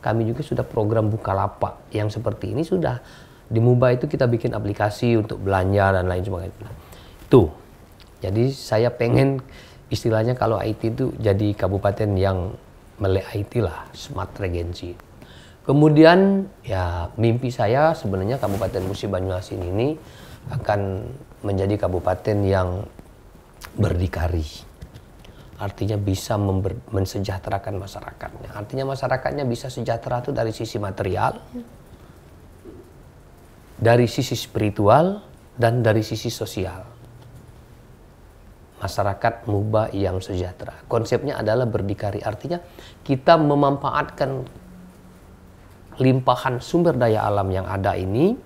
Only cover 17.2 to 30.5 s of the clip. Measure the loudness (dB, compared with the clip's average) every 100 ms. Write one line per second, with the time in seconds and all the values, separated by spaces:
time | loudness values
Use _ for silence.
17.2 | 2 2 -2 -2 0 4 2 2 -2 -2
18.2 | -2 -2 -2 -2 -4 -4 -6 -6 -4 -2
19.2 | -2 -4 -6 -8 -4 0 0 -2 -12 -20
20.2 | -20 -18 -8 -6 -2 0 0 -4 -8 -14
21.2 | -18 -8 -2 0 0 0 0 -2 -2 -2
22.2 | 0 0 2 2 0 -4 -8 -16 -20 -20
23.2 | -20 -20 -20 -20 -16 -2 0 0 -2 -2
24.2 | -2 -2 -6 -12 -20 -20 -20 -20 -20 -20
25.2 | -20 -20 -20 -10 -10 -4 -2 0 0 -2
26.2 | -2 0 2 0 0 -6 -4 -2 -2 -4
27.2 | -6 -6 -4 -6 -6 -8 -10 -12 -14 -14
28.2 | -14 -14 -14 -12 -8 -6 -6 -4 -2 -2
29.2 | -2 -2 -2 -4 -6 -8 -4 -4 -2 -4
30.2 | -2 -2 -4